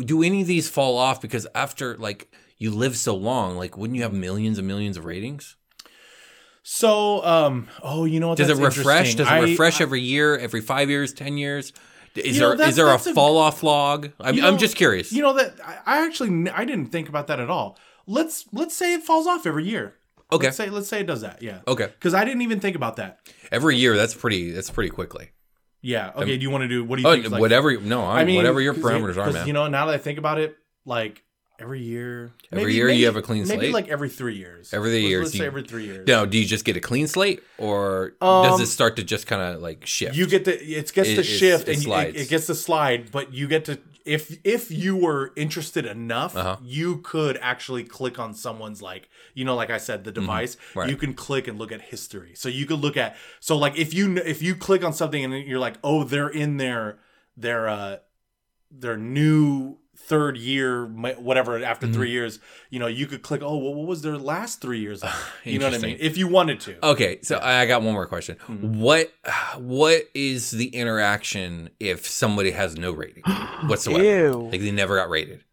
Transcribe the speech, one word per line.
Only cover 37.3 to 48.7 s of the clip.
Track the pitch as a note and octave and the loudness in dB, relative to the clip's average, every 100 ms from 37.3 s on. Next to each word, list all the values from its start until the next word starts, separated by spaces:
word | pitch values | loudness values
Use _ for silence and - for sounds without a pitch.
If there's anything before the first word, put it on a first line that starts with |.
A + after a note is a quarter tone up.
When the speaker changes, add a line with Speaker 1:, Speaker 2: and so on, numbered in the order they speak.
| - - - | 0 -8 -8
Speaker 1:
or | G#2+ G2+ G2 F#2+ F#2+ - | -2 0 0 -2 -4 0
does | F#3 F#3 F#3 F#3 | 6 8 8 6
Speaker 2:
Um, | |
Speaker 1:
it | A2+ | 2
start | - A#2 A2+ | 2 2 2
to | |
just | F2+ G#2+ - | -4 -4 -2
kinda, | G2+ F2+ E2+ | -4 -4 -6
like, | E2+ D#2+ - | -10 -10 -6
shift? | - F#2 C#3 | -4 -2 0
Speaker 2:
you | F3+ | 2
get | F#3 F#3+ | 2 2
the, | |
it | E3 D3+ D#3 C#3+ | -2 -4 -8 -2
gets | F#3+ G3+ | 2 2
Speaker 1:
It, | G#3 | 2
Speaker 2:
to | |
Speaker 1:
it, | F3+ | 2
Speaker 2:
shift | G#3 F#3 E3+ - | 4 6 4 2
Speaker 1:
it | |
Speaker 2:
and | D3 | -2
you, | |
it, | |
Speaker 1:
slides. | C#3+ F#2+ E2+ D3 | 0 0 0 -4
Speaker 2:
it | B2+ | -2
gets | D#3+ D#3+ | -2 0
to | D#3 | -4
slide, | - D#3+ C#3 A#2+ A2+ | 0 2 2 0 -4
but | C#3+ C3 | -8 -8
you | C3 C#3 | -6 -2
get | D#3 D#3 | -2 -2
to, | C#3+ - _ D3+ | -10 -12 _ -4
if, | D3+ - - G3 | -4 -4 -4 0
if | A#3 A#3 | 0 -2
you | D#3 F#3 F#3+ | -4 0 2
were | E3+ C#3+ C3+ - | 2 0 -4 -6
interested | D3+ E3 D3+ E3 A2+ | -6 -6 -6 -6 -6
enough, | G#2+ A#2 A#2 F3 | -8 -6 -4 -4
Speaker 1:
Uh-huh. | F#2+ F2+ F#2+ | -4 -4 -6
Speaker 2:
you | B2 C#3 E3+ F3 | -8 -6 -4 -4
could | - D#3+ D3+ B2+ | -6 -2 -2 -2
actually | B2 B2+ - B2+ | -4 -4 -6 -8
click | - - B2+ B2 | -8 -6 -6 -6
on | A2+ | -10
someone's, | G#2+ B2 A2 G#2+ | -10 -12 -10 -14